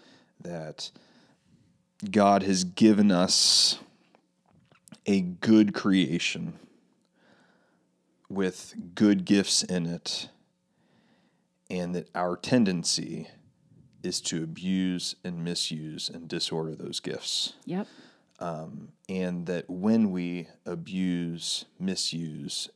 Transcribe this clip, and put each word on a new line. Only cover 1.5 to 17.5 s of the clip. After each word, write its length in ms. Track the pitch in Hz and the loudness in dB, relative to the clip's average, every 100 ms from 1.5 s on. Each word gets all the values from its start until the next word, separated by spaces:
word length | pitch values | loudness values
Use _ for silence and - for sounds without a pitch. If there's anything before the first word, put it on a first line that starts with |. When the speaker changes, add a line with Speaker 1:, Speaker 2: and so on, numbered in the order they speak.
| _ _ _ _ - 101 | _ _ _ _ -14 -2
Speaker 1:
God 320 | 104 101 101 | 4 6 6
has 220 | 95 92 | 4 0
given 460 | 92 - 110 104 104 | 0 6 6 8 6
us 680 | 87 92 - - - - - - _ _ _ _ _ _ _ _ _ - - - | 4 4 2 4 4 2 0 -10 _ _ _ _ _ _ _ _ _ -20 -8 2
a 140 | 98 | 2
good 500 | 90 90 113 107 104 | 2 0 6 8 8
creation 840 | - 104 95 73 85 - - 85 - - _ _ _ _ _ _ _ _ _ _ _ _ _ _ _ - | 4 2 4 4 0 -2 -4 -8 -12 -20 _ _ _ _ _ _ _ _ _ _ _ _ _ _ _ -8
with 460 | 98 92 - - - 90 | -2 -2 -4 -16 -14 -8
good 300 | 90 107 98 | 4 6 6
gifts 380 | 87 101 95 - | 4 2 4 0
in 240 | - 90 82 | 0 -2 -2
it, 420 | 85 - - - _ _ _ _ _ _ _ _ _ _ _ _ _ - | -6 -8 -8 -10 _ _ _ _ _ _ _ _ _ _ _ _ _ -10
and 180 | 92 87 | -6 -4
that 140 | 90 - | -6 -6
our 220 | 87 90 90 | -4 -2 -2
tendency 920 | - 127 101 87 - - 78 82 - - _ _ _ _ _ _ | 2 4 4 2 -2 -2 -4 -10 -12 -18 _ _ _ _ _ _
is 160 | 90 - | -6 -6
to 240 | - 82 | -4 -6
abuse 720 | 80 80 92 95 92 90 - - | -6 -6 -2 0 0 -2 -6 -8
and 180 | 90 85 | -10 -6
misuse 680 | 85 85 - 78 78 76 - | -6 -4 -4 -6 -10 -10 -10
and 200 | 82 82 | -10 -8
disorder 460 | 85 - 82 80 78 | -6 -4 -4 -6 -8
those 240 | 90 - | -10 -8
gifts. 540 | - - - - - | -8 -8 -6 -6 -6